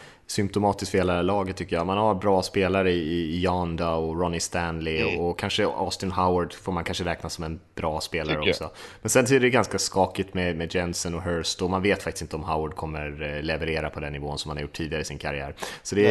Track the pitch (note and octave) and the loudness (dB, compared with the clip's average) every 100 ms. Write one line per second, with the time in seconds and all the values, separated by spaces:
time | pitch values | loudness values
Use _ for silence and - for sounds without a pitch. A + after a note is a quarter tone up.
0 | - - - - G2 G#2 G2+ F#2+ G2 G2 | -20 -20 -6 -2 0 2 2 2 0 2
1 | F2+ F2 F2+ G2+ F#2+ F#2 F2+ E2+ F2+ G2+ | 4 2 2 2 0 -4 -2 -2 0 2
2 | A2 F#2+ G2+ F#2+ - G2+ F#2 F#2+ F#2 F2 | 2 2 4 4 2 2 2 4 4 2
3 | D#2 E2+ D#2 F2 F2+ F2+ E2+ E2 E2+ E2 | 2 0 0 2 2 2 0 0 0 0
4 | D#2+ E2 F2 E2+ - F2 E2+ E2 D#2+ D#2+ | 0 0 0 0 -2 -2 -2 -2 -2 0
5 | D#2 E2+ F2 E2 G2+ - F#2 - F2+ - | 0 0 -2 -2 -2 0 0 0 -4 -2
6 | F#2+ F#2 F2+ F2+ E2+ - - F2 E2+ F2+ | -4 2 4 4 0 -4 -4 -4 -4 -4
7 | F2 D#2+ E2 - D#2+ D#2+ - - E2 D#2 | -2 -4 -6 -8 -6 -8 -12 -4 -2 -2
8 | - E2+ D#2 D2+ D2+ E2 D#2+ - - - | -4 -4 -2 0 0 0 -4 -10 -18 -8
9 | A2 C3 B2 C3+ B2 B2 F#2+ F#2+ - G2 | 4 4 6 6 6 4 4 0 0 2
10 | F2+ - F#2 F#2 F2+ D#2+ E2 F2+ F2 E2 | 2 2 -4 0 0 0 0 0 -2 -4
11 | F2+ E2 F2+ E2+ D#2+ - F2+ F#2 G2+ F2+ | -4 -4 -2 -2 -2 -2 0 2 2 2
12 | E2 - D#2 D#2 D#2 D#2 D#2 - D#2 D#2 | 0 -6 -8 -6 -2 -2 -2 -6 -8 -6
13 | D2 D2 D2+ D2 D#2 D#2 D#2+ D#2 D2+ - | -8 -6 -6 -4 -2 -2 0 -2 -4 -6
14 | D2 D2 D2 D2 D#2 D2 D2 - D#2 D#2 | -8 -6 -6 -6 -6 -6 -8 -6 -4 -4
15 | D2+ C#2+ D2 C#2+ C#2 - - - - G2 | -6 -6 -6 -6 -8 -10 -12 -10 -2 4
16 | G#2+ | 6